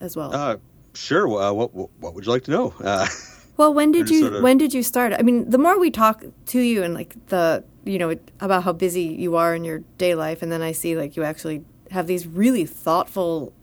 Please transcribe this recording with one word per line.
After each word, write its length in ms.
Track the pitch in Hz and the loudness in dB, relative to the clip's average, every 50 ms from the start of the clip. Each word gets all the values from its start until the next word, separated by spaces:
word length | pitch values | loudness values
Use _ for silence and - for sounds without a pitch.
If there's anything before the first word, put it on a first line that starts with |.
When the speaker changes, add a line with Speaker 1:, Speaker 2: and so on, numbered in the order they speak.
Speaker 1:
as 160 | - 180 - 165 | -14 -10 -8 -8
well. 160 | 151 139 - | -8 -6 -6
Speaker 2:
Uh, 220 | 139 147 139 110 98 - _ _ - - _ - | -4 -4 -4 -6 -6 -10 _ _ -20 -20 _ -18
sure. 340 | - - - - 175 208 151 107 101 | -14 -6 0 0 2 2 2 0 0
Uh, 120 | 98 101 | 0 0
what, 220 | 101 104 117 120 - | 0 0 -2 -4 -4
what, 140 | 92 92 - _ _ | -8 -12 -12 _ _
what 140 | - 98 85 | -14 -14 -12
would 100 | 90 98 | -8 -4
you 60 | 110 | -2
like 120 | 120 127 127 | -2 -2 0
to 60 | - | -2
know? 220 | 147 196 254 - - - - | -2 -2 -2 -2 -6 -6 -4
Uh, 220 | 98 101 95 95 92 | -2 0 0 0 -2
<laughs> 60 | - - - - - - - _ _ - | -4 -8 -14 -18 -20 -20 -20 _ _ 4
Speaker 1:
Well, 160 | 302 302 294 | 4 4 4
when 200 | 294 294 302 311 | 4 4 4 4
did 80 | 339 320 - | 2 2 2
Speaker 2:
just 40 | 320 | 4
Speaker 1:
you, 60 | 311 302 | 4 4
Speaker 2:
sort 100 | 269 208 | 2 2
of 100 | 208 240 | 2 4
Speaker 1:
when 140 | 254 262 269 | 6 6 6
did 160 | 311 277 247 | 4 2 0
you 100 | 262 233 | -2 -2
start? 300 | - - 254 247 233 196 | -2 0 0 0 0 0
I 80 | - | 2
mean, 280 | 233 233 247 240 - - | 2 4 4 2 2 2
the 80 | 220 254 | 2 4
more 220 | 285 339 370 392 | 4 4 4 4
we 100 | 349 320 | 2 2
talk 360 | 233 214 220 220 220 220 - - - - - - | 2 2 2 2 2 0 -6 -18 -20 -18 -10 -4
to 120 | - 247 | 0 0
you 240 | 247 240 233 208 180 | 2 2 2 0 0
and, 100 | 170 170 | -2 -4
like, 220 | 170 175 - - - - - | -6 -8 -12 -16 -20 -8 -4
the, 360 | - 180 170 165 160 107 - - _ - - | 0 2 2 2 2 0 -2 -8 _ -14 -8
you 120 | - 196 185 | -6 -4 -2
know, 160 | 175 165 165 160 - - - - | -2 -2 -4 -6 -8 -14 -12 -6
about 220 | - 190 190 180 175 | -2 0 0 2 2
how 80 | 185 175 | 0 -2
busy 300 | 165 190 185 170 180 175 | 0 -2 -2 0 -2 -4
you 340 | 165 156 - 170 175 165 165 | -4 -4 -6 -4 -2 0 2
are 180 | 165 170 165 | 2 2 0
in 80 | 165 170 | -2 -4
your 160 | 165 160 156 175 - - - | -6 -8 -8 -10 -14 -6 -2
day 160 | 185 180 175 | 0 0 0
life, 280 | 160 156 156 165 165 | 0 -2 -4 -6 -6
and 100 | - 165 | -6 -6
then 100 | 165 165 | -4 -4
I 120 | 165 160 160 | -4 -4 -6
see, 240 | 160 - 170 165 160 | -4 -4 -4 -4 -4
like, 180 | 151 147 151 | -4 -6 -6
you 80 | - 160 | -6 -6
actually 400 | 151 156 - - 165 156 147 156 - - _ _ - | -6 -6 -6 -8 -8 -8 -8 -10 -16 -20 _ _ -8
have 160 | 190 185 175 | -6 -6 -4
these 220 | 165 185 180 175 170 | -2 -4 -4 -6 -6
really 380 | 160 180 202 247 262 233 160 | -2 2 2 4 4 2 0
thoughtful 880 | 151 - - - 165 160 175 - - - 196 185 170 165 160 135 - - _ | -4 -6 -6 -2 0 0 0 0 -2 -4 -4 -2 -2 -2 -4 -6 -8 -12 _